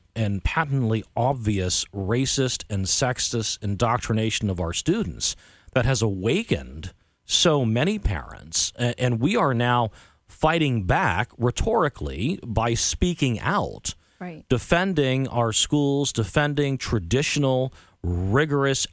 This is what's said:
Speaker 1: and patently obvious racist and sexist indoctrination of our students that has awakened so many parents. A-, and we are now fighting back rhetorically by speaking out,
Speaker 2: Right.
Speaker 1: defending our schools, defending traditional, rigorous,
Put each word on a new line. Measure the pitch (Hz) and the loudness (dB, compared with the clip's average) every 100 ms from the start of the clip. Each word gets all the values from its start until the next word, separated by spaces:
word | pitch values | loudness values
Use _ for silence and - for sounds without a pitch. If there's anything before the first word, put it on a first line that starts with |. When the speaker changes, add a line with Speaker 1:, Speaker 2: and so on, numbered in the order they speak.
| _ | _
Speaker 1:
and | 113 104 98 | -4 -2 0
patently | - 160 151 135 113 110 - - | -2 -2 0 0 2 0 -2 -2
obvious | 123 135 110 101 92 - - | 0 0 0 0 0 -2 -4
racist | 101 95 120 135 - 127 - - | -6 -2 0 0 0 -2 -2 -4
and | 101 | -4
sexist | 95 - 127 127 - 117 107 - | -2 0 0 -2 -2 -2 -4 -4
indoctrination | 101 98 117 120 - 110 110 - 104 | -4 0 0 0 0 0 0 0 -2
of | 90 | -2
our | 82 | -2
students | - - 220 123 60 - - - - - | -2 0 0 0 -2 -4 -4 -14 -20 -4
that | 131 123 | 0 2
has | 123 | 2
awakened | 110 95 104 180 233 80 64 73 92 - _ _ | 0 0 0 0 0 -4 -4 -12 -12 -14 _ _
so | - - 175 147 | -2 2 4 4
many | 117 117 170 214 | 2 2 0 0
parents. | - 82 - - 82 - - - | -2 -2 -6 -16 -6 -4 -4 -2
A-, | 120 - | -2 0
and | 127 113 | 0 2
we | 143 226 | 2 2
are | 156 | 2
now | 120 120 123 113 - - _ _ | 2 2 2 0 -4 -20 _ _
fighting | - 156 165 147 117 | 0 2 2 2 0
back | 90 151 156 92 110 - | 2 2 2 0 -4 -2
rhetorically | 120 - 226 226 151 - 73 - 123 196 | -2 0 2 2 0 -2 -8 -4 -4 -4
by | 120 110 117 | -2 0 2
speaking | 117 - - 180 165 135 113 | 0 -2 0 -2 0 0 0
out, | 139 196 67 50 - - _ - | 0 -2 -2 -6 -10 -12 _ -16
Speaker 2:
Right. | 180 160 - | -14 -12 -2
Speaker 1:
defending | 120 - 170 196 160 135 131 135 | -2 2 2 2 2 2 0 0
our | 120 117 | 0 0
schools, | - - 147 143 139 139 | 0 0 2 2 0 0
defending | - 104 156 147 143 139 135 | -2 0 0 0 0 -2 -2
traditional, | - 110 85 123 151 151 139 127 131 - - - | -2 -2 0 0 0 0 2 2 0 -6 -20 -8
rigorous, | 87 87 95 123 156 143 139 135 - | -4 -2 2 2 2 2 0 0 -4